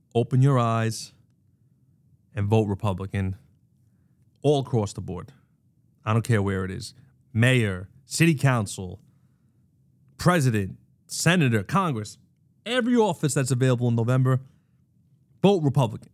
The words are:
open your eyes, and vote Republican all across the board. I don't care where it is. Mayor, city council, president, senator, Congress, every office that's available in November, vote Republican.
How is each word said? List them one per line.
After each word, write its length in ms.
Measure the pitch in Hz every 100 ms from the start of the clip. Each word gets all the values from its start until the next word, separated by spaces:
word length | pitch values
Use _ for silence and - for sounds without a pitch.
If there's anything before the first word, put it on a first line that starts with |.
| _ 117
open 260 | 123 127
your 160 | 139 131
eyes, 540 | 117 113 113 110 - _ _ _ _ _ _ _ _ _ _ _ _
and 140 | 117 101
vote 180 | 110 104
Republican 680 | 95 107 90 95 98 95 95 _ _ _ _ _ _ _ _ _ _
all 160 | 143 147
across 340 | 123 117 101
the 80 | -
board. 320 | 95 90 98 - _ _ _ _ _ _
I 80 | 107
don't 140 | 113 110
care 160 | 110
where 220 | 98 95
it 80 | 95
is. 200 | 92 95 - _ _ _
Mayor, 560 | 110 123 127 107 90 92 -
city 300 | _ - 165
council, 680 | 156 135 123 101 - 92 92 _ _ _ _ _ _ _ _ _ _ _ -
president, 580 | - 180 131 107 92 - _ _ _
senator, 560 | - 160 180 135 113
Congress, 560 | 92 180 180 117 104 - _ _ _ _ -
every 300 | 254 240 240
office 360 | 214 160 151
that's 200 | 147 131
available 340 | 123 131 123 123
in 80 |
November, 460 | 117 117 131 131 131 - _ _ _ _ _ _ _ _ _
vote 180 | 190 196
Republican. 460 | 147 135 117 110 -